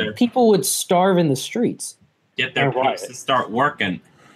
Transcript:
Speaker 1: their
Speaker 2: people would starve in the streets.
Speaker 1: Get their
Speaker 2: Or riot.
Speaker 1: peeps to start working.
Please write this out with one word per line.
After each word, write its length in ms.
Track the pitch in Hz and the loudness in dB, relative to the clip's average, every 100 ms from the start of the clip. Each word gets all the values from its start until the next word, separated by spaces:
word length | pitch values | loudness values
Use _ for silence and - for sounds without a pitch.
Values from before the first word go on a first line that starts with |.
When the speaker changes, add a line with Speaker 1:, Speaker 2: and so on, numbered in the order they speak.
| 107 | -4
Speaker 1:
their 60 | |
Speaker 2:
people 360 | 110 240 254 233 | -2 0 4 4
would 180 | 196 - | 4 2
starve 520 | - - 175 190 180 | -4 0 2 4 4
in 100 | 165 | 2
the 80 | 135 | 0
streets. 600 | - 226 220 - - - _ _ _ - | -4 -2 -2 -4 -12 -16 _ _ _ -6
Speaker 1:
Get 180 | 131 | -4
their 140 | 127 135 | 0 0
Speaker 2:
Or 20 | |
riot. 260 | 123 131 98 | 2 0 -2
Speaker 1:
peeps 100 | - | -8
to 60 | |
start 360 | 127 - 127 98 | -8 -2 0 0
working. 500 | 110 147 - 101 85 - _ - | 0 0 0 -4 -4 -10 _ -8